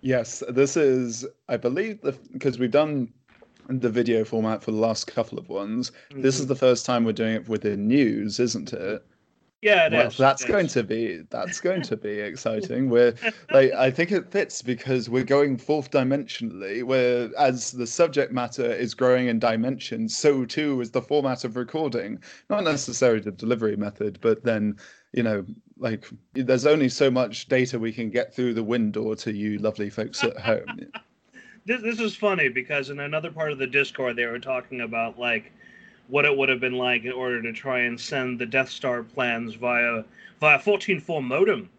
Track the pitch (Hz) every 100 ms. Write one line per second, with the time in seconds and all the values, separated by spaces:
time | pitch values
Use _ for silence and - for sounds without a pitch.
0 | 131 127 110 - - 127 139 165 143 131
1 | 123 113 123 _ - 120 123 139 220 208
2 | 147 135 - 131 139 120 127 135 156 143
3 | 120 _ _ _ - _ - 131 120 110
4 | 117 113 110 113 110 110 - 107 113 110
5 | - - 113 - 87 95 101 113 127 -
6 | _ 139 131 131 135 135 131 123 - 123
7 | 117 110 110 110 110 107 107 101 104 135
8 | 123 110 104 101 120 117 - 92 95 110
9 | _ _ _ _ _ _ 214 196 160 156
10 | 120 - 135 147 - 208 170 131 101 110
11 | 113 85 - - 165 - 175 185 143 110
12 | 104 104 104 - 113 110 92 120 131 120
13 | 120 117 - - - 135 135 - 131 131
14 | 175 190 - 196 185 - 120 120 - 131
15 | 113 123 120 139 143 127 - 151 135 143
16 | 127 139 127 - 117 92 98 110 123 131
17 | 123 123 120 - 139 127 - 127 117 -
18 | 170 143 135 127 120 - 120 101 117 -
19 | 127 127 123 113 117 110 120 131 - 113
20 | 113 - 151 139 123 - 151 135 120 127
21 | 120 147 135 123 123 117 123 160 156 113
22 | 98 113 - - _ 208 175 143 - 117
23 | 127 110 104 90 113 120 110 101 104 101
24 | 107 92 117 110 120 110 104 101 - -
25 | _ - 113 104 98 - _ _ 120 110
26 | - 113 _ 135 123 131 139 151 131 -
27 | 139 127 120 113 - 131 127 127 113 110
28 | 113 117 120 - 123 113 107 120 110 104
29 | 110 110 - 104 107 104 107 107 101 104
30 | 107 - 285 - - 110 - - - -
31 | _ _ _ - - - 196 247 220 226
32 | 226 - 208 185 139 120 127 147 135 143
33 | 143 156 165 160 156 143 131 139 135 -
34 | 127 117 120 120 127 127 123 127 117 113
35 | 113 110 123 113 - _ - - - _
36 | _ 131 143 139 135 127 127 127 123 123
37 | 117 127 127 120 113 110 135 127 120 120
38 | - 143 127 123 117 131 131 - 135 120
39 | 113 135 123 117 117 110 123 120 120 113
40 | 110 - - _ 151 143 - 202 - 190
41 | - 160 127 139 196 147 92